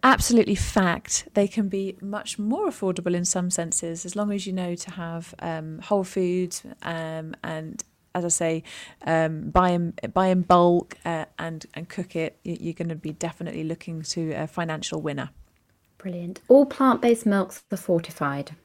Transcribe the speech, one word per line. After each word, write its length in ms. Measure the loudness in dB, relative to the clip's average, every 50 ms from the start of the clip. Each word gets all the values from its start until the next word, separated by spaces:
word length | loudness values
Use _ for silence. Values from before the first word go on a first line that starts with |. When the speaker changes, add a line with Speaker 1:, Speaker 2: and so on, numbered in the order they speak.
| 8
Speaker 1:
Absolutely 500 | 6 6 6 4 4 6 6 6 6 4
fact. 720 | 0 0 0 2 4 4 4 2 0 -4 -4 -4 -4 -4 0 _
They 140 | 2 2 2
can 200 | 2 -2 -2 0
be 280 | 0 -2 -4 -4 -6 -8
much 380 | -8 -8 -8 -6 -8 -8 -8 -6
more 300 | -2 -2 0 0 0 -2
affordable 480 | -2 -2 -2 -2 -2 -2 -2 -2 0
in 80 | 0 0
some 260 | 0 0 0 0 -2
senses, 560 | -2 -2 -2 -2 -2 -4 -4 -4 -8 -8 -8
as 80 | -8 -4
long 180 | -2 -2 0 -2
as 140 | -2 -4
you 60 | -4 -4
know 240 | -2 -2 -2 -4
to 140 | -6 -8 -12 -10
have, 420 | -10 -8 -6 -6 -8 -10 -10 -14 -10
um, 400 | -6 -6 -6 -6 -6 -8 -10 -12
whole 240 | -4 0 0 0 0
foods, 580 | 0 -2 0 0 2 2 0 -2 -2 -6 -10 -12 -14 -18 _ -8
um, 520 | -6 -6 -6 -6 -6 -6 -8 -8 -10 -12 -10 -8
and, 400 | -8 -8 -6 -8 -10 -12 -12 -14 _ _ _ _ _ _
as 100 | -4 -2
I 40 | 0
say, 340 | 0 2 2 0 0 -2 -4 -8 -16 -16 -16 -18 -20 _ -2
um, 460 | 0 2 2 2 2 0 -4 -6 0
buy 200 | 2 4 4 4
in, 240 | 4 2 0 -2 -4 -6 -10 -2 2
buy 140 | 2 4 4
in 140 | 4 4 2
bulk, 540 | 4 4 6 6 8 6 4 2 -2 -12 -10 _
uh, 200 | -4 -4 -4 -6 -8 _
and, 300 | -10 -10 -8 -8 -10 -14 -14 _
and 140 | -12 -12 -10
cook 260 | -8 -8 -8 -6 -4
it. 240 | -4 -4 -4 -4 _ _
Y-, 140 | -8 -8 -6
you're 140 | -6 -8 -6
gonna 200 | -4 -4 -6 -6
be 160 | -6 -8 -8 -8
definitely 520 | -4 -6 -6 -6 _ -10 -8 -6 -6 -4
looking 380 | -6 -6 -6 -8 -10 -10 -10 -8
to 300 | -6 -4 -4 -2 -2 -2
a 120 | -4 -6
financial 560 | -6 -4 -4 -4 -4 -4 -6 -6 -6 -6 -4 -4
winner. 280 | -4 -4 -4 -6 -8 -10 -18 -20 _ _ _ _ _ _ _ _ _ _ _
Speaker 2:
Brilliant. 440 | -10 -8 -8 -6 -8 -8 -10 -12 _
All 180 | _ 8 8 8
plant-based 640 | 6 2 2 4 4 4 4 4 4 4 4 4
milks 380 | 2 2 2 2 0 -4 -18 -12 _ -10
are 40 |
fortified. 760 | -8 0 2 2 2 2 -2 -6 -4 -4 -2 -2 -4 -6 -10 -12 _ _